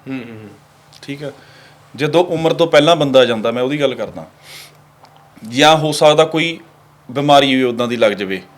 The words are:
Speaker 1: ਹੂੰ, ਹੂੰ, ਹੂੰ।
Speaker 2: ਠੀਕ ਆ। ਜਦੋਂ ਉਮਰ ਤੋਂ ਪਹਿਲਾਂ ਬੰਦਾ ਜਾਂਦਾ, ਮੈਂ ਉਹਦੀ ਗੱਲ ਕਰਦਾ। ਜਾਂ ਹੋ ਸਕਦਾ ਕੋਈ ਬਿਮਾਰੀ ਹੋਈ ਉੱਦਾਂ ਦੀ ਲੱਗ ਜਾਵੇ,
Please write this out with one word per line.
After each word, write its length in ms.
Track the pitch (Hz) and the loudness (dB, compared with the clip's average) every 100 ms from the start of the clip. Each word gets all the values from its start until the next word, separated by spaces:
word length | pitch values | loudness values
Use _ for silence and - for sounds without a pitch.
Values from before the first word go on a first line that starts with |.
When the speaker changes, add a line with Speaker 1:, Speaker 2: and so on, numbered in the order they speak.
| - | -14
Speaker 1:
ਹੂੰ, 80 | 131 | -14
ਹੂੰ, 200 | 117 110 | -14 -18
ਹੂੰ। 120 | 107 - _ _ _ - | -20 -20 _ _ _ -20
Speaker 2:
ਠੀਕ 220 | - 139 | -16 -14
ਆ। 80 | 143 - - - - _ _ - | -14 -16 -20 -20 -20 _ _ -6
ਜਦੋਂ 300 | 147 160 170 | 0 0 0
ਉਮਰ 280 | 160 160 | -2 -2
ਤੋਂ 140 | - 165 | 0 2
ਪਹਿਲਾਂ 280 | 151 147 165 | 4 4 2
ਬੰਦਾ 300 | 143 131 120 | 4 4 2
ਜਾਂਦਾ, 260 | 113 110 | 0 -4
ਮੈਂ 120 | 120 | -4
ਉਹਦੀ 180 | 127 147 | -4 -2
ਗੱਲ 140 | 135 123 | -4 -4
ਕਰਦਾ। 300 | 104 87 80 _ - - - _ _ _ _ _ _ _ 110 | -10 -12 -18 _ -20 -20 -20 _ _ _ _ _ _ _ -10
ਜਾਂ 280 | 120 151 156 | 0 2 4
ਹੋ 140 | 156 | 0
ਸਕਦਾ 320 | 143 156 151 | 2 2 4
ਕੋਈ 360 | 160 160 170 165 - _ _ _ _ | 2 0 -4 -6 -16 _ _ _ _
ਬਿਮਾਰੀ 440 | 127 147 143 139 131 | -6 2 4 4 0
ਹੋਈ 80 | |
ਉੱਦਾਂ 240 | 127 117 120 | 0 -2 -4
ਦੀ 80 | 120 | 0
ਲੱਗ 160 | 110 | 0
ਜਾਵੇ, 300 | 101 95 92 - | 0 -6 -8 -12